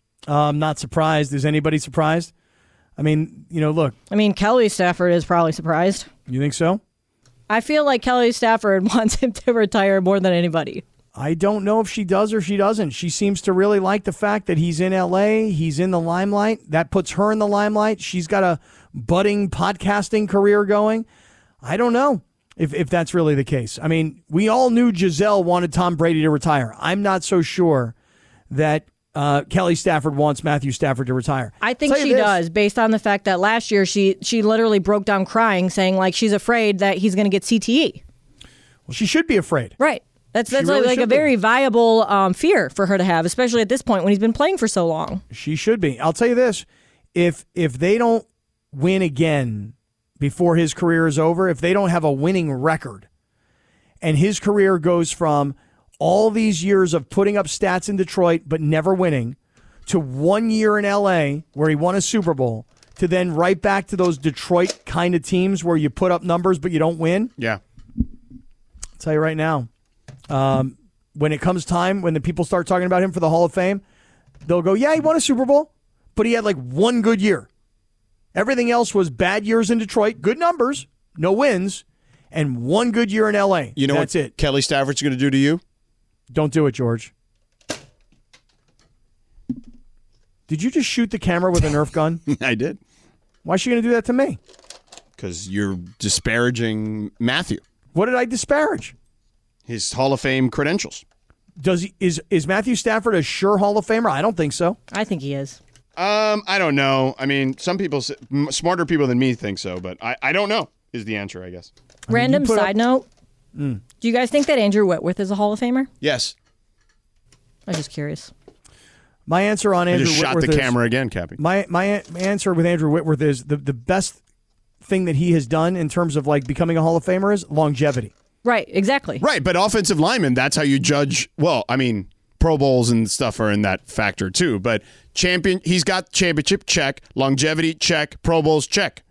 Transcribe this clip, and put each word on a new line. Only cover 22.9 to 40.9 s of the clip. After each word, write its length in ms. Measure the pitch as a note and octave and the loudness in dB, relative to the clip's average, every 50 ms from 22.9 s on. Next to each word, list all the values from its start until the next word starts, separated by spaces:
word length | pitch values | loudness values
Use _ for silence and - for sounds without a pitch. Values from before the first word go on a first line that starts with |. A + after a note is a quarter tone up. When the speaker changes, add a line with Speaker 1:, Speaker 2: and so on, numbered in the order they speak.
| F3+ E3+ E3 - - | 0 -2 -2 0 0
Speaker 1:
really 180 | F3 E3 D3+ D3 | 0 2 2 2
the 100 | C#3 B2+ | 0 0
case. 360 | - D3 C3 A2+ G#2+ - - | -2 -2 -4 -4 -6 -8 -6
I 60 | D#3 D#3+ | -2 0
mean, 340 | E3 D#3+ D#3+ D#3 - - _ - | 0 0 0 -2 -4 -10 _ -4
we 180 | D#3 F3+ G#3+ G#3+ | -2 0 2 2
all 220 | A3 B3+ C4 B3 | 2 2 2 4
knew 240 | A3+ A#3+ B3 A#3+ G3 | 4 4 4 2 2
Giselle 500 | E3 F#3+ F3+ D3+ C#3+ G3+ G#3+ G#3 G3 F3 | 2 0 0 2 2 2 2 4 2 2
wanted 300 | F3 F3 F3+ F3+ E3 - | 2 2 0 0 0 0
Tom 220 | F3 F3+ F3 E3+ | 0 0 0 2
Brady 260 | C#3+ E3 E3+ E3 D#3 | 2 2 2 2 2
to 80 | D#3 D#3 | 2 2
retire. 460 | D3+ C#3+ - E3 D3 C#3 A#2+ A2 A2 - | 2 2 2 2 2 2 0 -2 -6 -6
I'm 240 | - D#3+ F#3 G3+ | -4 -2 -2 0
not 220 | G3+ G3 F#3+ F3+ - | 0 0 0 0 0
so 180 | - G3 F3+ | 0 0 0
sure 540 | D#3+ - - F#3 F3+ E3 D3 C3 A#2+ A2+ - _ _ _ _ _ _ _ _ _ _ - | 0 0 0 0 2 4 4 2 0 -2 -6 _ _ _ _ _ _ _ _ _ _ -8
that, 340 | - C3+ D#3 D3+ D3+ D#3 - _ _ _ _ _ - | -4 -2 0 0 0 -2 -4 _ _ _ _ _ -8
uh, 280 | D3+ C#3+ D3 C#3+ C#3+ C3 | -4 -2 0 0 0 0
Kelly 280 | - - F#3+ F#3 F3 E3+ | 0 -2 0 2 2 0
Stafford 420 | - - F#3 E3 D3+ C3 D#3 C#3+ | 0 0 0 0 0 0 -2 0
wants 280 | C#3 D3 D3+ C#3+ - - | 0 0 0 0 -2 -2
Matthew 280 | D3+ D3 C#3+ C3+ C#3 | -2 -2 -2 -2 -4
Stafford 360 | A#2+ - D#3 C#3 C3 B2 C3+ A#2+ | -4 -2 -2 -2 -2 -2 -2 -4
to 60 | B2+ | -4
retire. 360 | C3 A2+ - C#3 C3 A#2+ G#2 - - | -4 -2 -2 -4 -4 -4 -8 -8 -4
Speaker 2:
I 120 | G#3 A3 B3+ | -4 -4 -2
think 200 | - D4+ D4 C#4 | 0 0 0 2
Speaker 1:
Tell 60 | D4+ C#4+ | 2 2
you 60 | C#4+ | 2
Speaker 2:
she 20 | B3+ | 2
Speaker 1:
this. 80 | - G#3+ | 4 4
Speaker 2:
does, 260 | G#3 G3 F3 E3 E3 | 4 2 0 0 -2
based 260 | E3 G#3+ G#3 G3+ - B3 | 0 0 0 0 2 2
on 140 | A3+ A3 | 2 2
the 80 | A3 G#3 | 2 0
fact 260 | - A3 G3+ G3 - | 0 0 -2 0 0
that 140 | G3+ F#3 F3 | 0 0 2
last 320 | F#3+ G#3 A3+ A#3 - - | 2 2 0 0 -2 0
year 160 | A3 G3 F#3+ F3 | 2 2 2 2
she, 300 | - G#3 G3 F#3+ F#3+ - | 2 2 2 2 2 0
she 220 | - - A#3 A3+ G#3 | -4 -2 -2 0 2
literally 340 | G#3+ A3 A3 A3+ A3 G#3+ G3 | 2 2 2 2 2 2 2
broke 280 | E3 F#3+ G#3 G#3 G3 | 2 2 0 0 0
down 200 | A3 G3+ F#3+ F#3 | 0 0 0 0
crying, 460 | - - A3+ A3+ A3 G3 F3+ F#3 F#3 | -2 0 0 2 2 2 0 0 0
saying, 240 | - G3+ F#3+ F#3 F#3+ F#3+ | 0 0 0 2 2 2
like, 160 | F#3 F#3 F3+ | 0 0 0
she's 200 | - A3+ G#3+ G#3 | 0 0 0 0
afraid 440 | G3+ - - A#3+ A#3 A3 G#3 G3+ F3+ | 0 0 0 0 2 2 0 0 2
that 200 | G3+ G3 F#3 F#3 | 0 0 0 2
he's 160 | F#3+ A3 F3+ | 0 0 2
gonna 140 | G3 G#3 G3+ | 2 0 2
get 140 | F#3+ F#3+ - | 0 0 0
C 140 | - A#3 A3 | 0 0 0
T 280 | - A3+ A#3+ D4+ D#4 | 0 0 0 2 2
E. 180 | - - - - - _ _ _ _ _ _ - - _ _ _ _ _ _ _ | 0 -2 -8 -20 -20 _ _ _ _ _ _ -20 -20 _ _ _ _ _ _ _
Speaker 1:
Well, 80 | - - | -12 -6
she 140 | - A3+ - | -4 -2 0
should 180 | - D#4 E4 | 0 0 2
be 120 | E4 B3 F#3+ | 2 2 0
afraid. 380 | D#3 - E3+ C#3 A2+ - - - | 0 0 -2 -2 -2 -4 -4 0
Speaker 2:
Right. 240 | C4+ D#4 B3 - _ _ _ _ _ _ - | 0 0 0 -2 _ _ _ _ _ _ -4
That's, 160 | A3+ A#3 - | -4 -2 0
Speaker 1:
She 40 | B3+ C#4 | 0 0
Speaker 2:
that's 100 | C4+ C4+ | 2 2
Speaker 1:
really 140 | C#4+ C4+ | 2 2
Speaker 2:
like, 60 | A#3+ | 2
like 80 | B3+ | 2